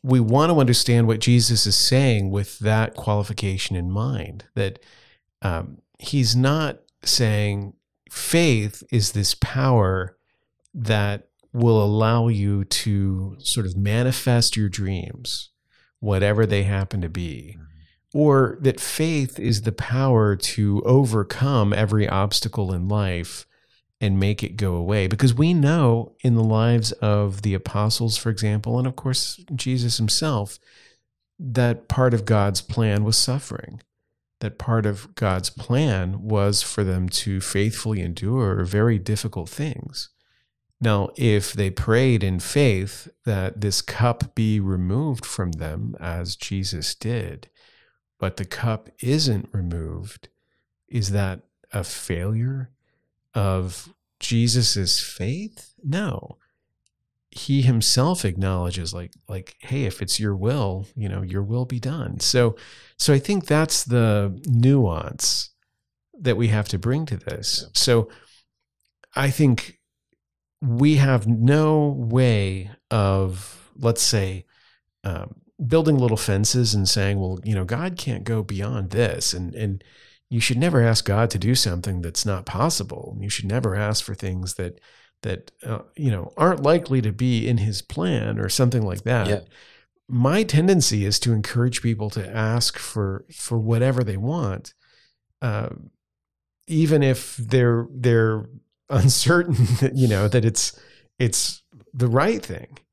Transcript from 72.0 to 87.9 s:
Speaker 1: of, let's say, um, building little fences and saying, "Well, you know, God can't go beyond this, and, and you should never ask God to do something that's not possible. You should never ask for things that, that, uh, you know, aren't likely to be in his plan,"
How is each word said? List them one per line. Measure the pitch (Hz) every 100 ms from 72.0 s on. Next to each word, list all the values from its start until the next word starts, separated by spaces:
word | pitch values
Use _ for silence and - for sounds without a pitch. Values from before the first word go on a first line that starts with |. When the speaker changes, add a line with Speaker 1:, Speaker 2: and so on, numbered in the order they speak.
| 117 123 127 107 98 95 95 - _
Speaker 1:
of, | 117 98 95 95 92 - - - -
let's | 117 113
say, | - 110 95 95 - _ _ _ _ _
um, | 98 85 - - _ _ 127
building | 160 160 143
little | 123 110
fences | - 98 107 127 117
and | 107 95
saying, | - 98 98
"Well, | 92 92
you | 107
know, | 104
God | 92 120 180 175
can't | - 104
go | 101 113
beyond | 98 98 101 117 95
this, | 110 117 - - 87
and, | 90
and | - 107 95 _ _ - _ _
you | 117
should | - 123
never | 170 147
ask | 117 110 -
God | 101 113
to | 95
do | 101
something | 131 113 87 87 92
that's | 85 - 110
not | 92 90
possible. | 92 151 - 98 - - 101
You | 101
should | - 101
never | 113 120 98
ask | 104 107
for | - 101
things | 98 92 92 -
that, | 90 90 _ _ _ _
that, | 107 95 - _ -
uh, | 110 - -
you | 143
know, | 101 - -
aren't | 165 165
likely | 143 170 170 131
to | 110
be | 101 127 117 110
in | 120
his | 104 101
plan," | -